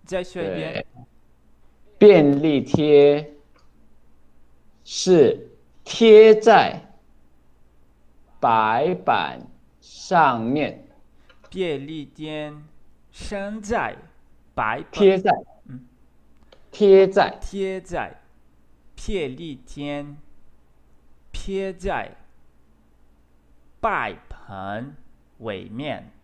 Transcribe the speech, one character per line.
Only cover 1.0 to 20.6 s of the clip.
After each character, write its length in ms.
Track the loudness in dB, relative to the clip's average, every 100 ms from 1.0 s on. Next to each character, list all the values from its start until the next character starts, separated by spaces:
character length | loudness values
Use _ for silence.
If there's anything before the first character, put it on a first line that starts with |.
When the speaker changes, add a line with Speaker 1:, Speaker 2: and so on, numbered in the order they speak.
| -20 _ _ _ _ _ -20 _ -20 6
Speaker 2:
便 440 | 8 8 4 2
利 200 | 0 -2
贴 720 | -4 -4 4 6 6 2 -6 -20 _ _ _ _ -20 -20 _ _ -20 _ -20 _ _ _
是 640 | -14 -8 2 4 4 0 -12 _ _ _ -14
贴 500 | 2 8 10 10 6
在 460 | 6 4 2 -6 -18 -20 _ _ _ _ _ _ _ _ _ _ _ _ _ -4
白 520 | 0 2 0 0 -2
板 460 | -4 -2 -2 -4 -12 -20 -20 _ _
上 600 | _ -20 -2 2 2 0
面。 440 | -4 -4 -6 -10 -20 _ _ _ _ _ _
Speaker 1:
便 380 | -8 -8 -8 -10
利 160 | -16
贴 500 | -16 -16 -14 -12 -14 -18 -20 -20 -20 _ _
生 500 | -18 -12 -10 -10 -12
在 340 | -6 -6 -6 -10 -20 _ _ _ _
白 280 | -6 -4 -6
板。 100 | -10
Speaker 2:
贴 260 | 0 0 2
在。 140 | -2 -4 -8 _ -20
Speaker 1:
嗯。 160 | -20 -20 _ _ _ _ _ _ _ _
Speaker 2:
贴 360 | -2 4 6 6
在。 300 | 0 -2 -6
Speaker 1:
贴 400 | -14 -10 -10 -12
在。 340 | -12 -12 -12 -16 _ _ _ _ _ _ -20 -14
便 420 | -8 -8 -8 -12
利 180 | -16 -18 -18
贴 400 | -14 -12 -12 -14 -20 -20 -20 -20 _